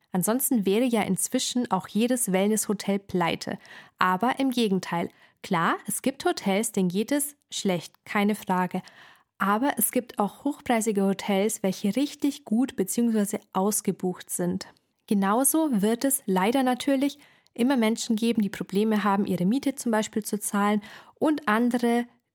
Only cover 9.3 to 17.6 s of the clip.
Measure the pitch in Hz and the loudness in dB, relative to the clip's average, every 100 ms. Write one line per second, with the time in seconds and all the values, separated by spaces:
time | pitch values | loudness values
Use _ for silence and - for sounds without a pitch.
9.3 | - 190 208 277 - - 254 247 - 202 | -4 -2 0 0 0 -2 -2 -4 -2 -4
10.3 | - 285 285 - 233 214 202 196 190 - | -4 -6 -4 -2 0 0 0 0 0 0
11.3 | 196 208 - 196 185 202 196 285 - 294 | 0 0 0 -2 -2 -2 0 -2 -2 -4
12.3 | 277 - 214 262 - 190 - 240 220 202 | -4 -2 0 0 -2 -4 0 0 2 0
13.3 | - - - 196 214 - 180 185 180 - | -4 -6 -2 0 0 -2 -2 -4 -6 -8
14.3 | - 175 185 - - _ _ - 208 196 | -4 -2 -2 -6 -18 _ _ -2 0 2
15.3 | 220 269 320 320 220 202 233 277 269 - | 2 2 2 2 2 2 2 0 -2 0
16.3 | 185 190 269 254 247 - 277 277 - - | 2 2 2 2 0 0 2 0 -4 -14
17.3 | _ _ - | _ _ -2